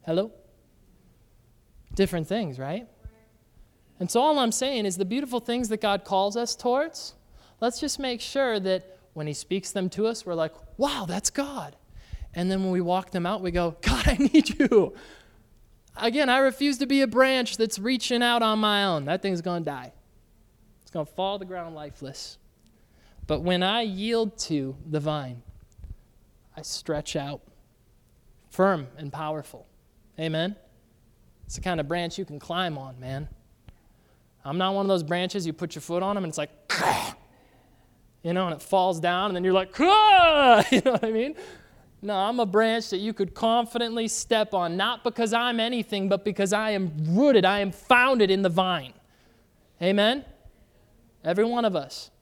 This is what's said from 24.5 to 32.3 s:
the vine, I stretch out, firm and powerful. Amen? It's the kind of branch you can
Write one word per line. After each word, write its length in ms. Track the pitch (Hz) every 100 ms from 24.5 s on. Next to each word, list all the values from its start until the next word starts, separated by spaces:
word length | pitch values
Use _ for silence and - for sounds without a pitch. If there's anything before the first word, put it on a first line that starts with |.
| 151 135 135 160
the 120 | 151
vine, 440 | 147 151 131 120 - - - _ - - _ _ _ _ _ -
I 60 |
stretch 520 | 151 - - 151 143
out, 280 | 156 139 147 - _ _ _ _ _ _ _ _ _ _
firm 380 | - 190 180 131 -
and 160 | 151
powerful. 540 | 151 156 156 139 117 - _ _ _ _ -
Amen? 380 | 160 160 175 202 _ _ _ _ _ _ _ _
It's 120 | - -
the 40 |
kind 180 | 185 170
of 100 | 143
branch 280 | 175 170 170
you 80 |
can 140 | 190